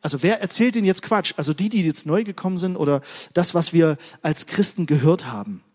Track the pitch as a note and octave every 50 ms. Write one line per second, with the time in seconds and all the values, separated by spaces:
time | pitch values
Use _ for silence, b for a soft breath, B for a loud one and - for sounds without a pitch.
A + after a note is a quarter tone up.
0 | _ E3 - C3+ C#3 F3+ A3 G#3+ G3+ F3+ - - A3+ B3+ G#3+ A#3 G#3 F#3+ F#3 -
1 | - - A3 G#3 F#3 - - - D3 C#3 D3+ - F#3 G#3+ A#3 G#3+ F3 D#3+ C#3+ -
2 | - D#3 D#3 G3+ A3+ G3+ F#3 - - F#3 F#3 F3 F3 F#3 F3+ E3+ D3+ C#3+ C#3+ C3+
3 | B B B B B B _ E3+ F3 - - F3+ E3 - - E3+ E3 D#3+ D3+ B
4 | B B B B - D#3+ D3+ - - - - - G3+ - - - F3 - D3 D3
5 | A#2+ D#3 E3+ - - B2+ B2 G#2 G2+ G#2 G2+ F2+ _ _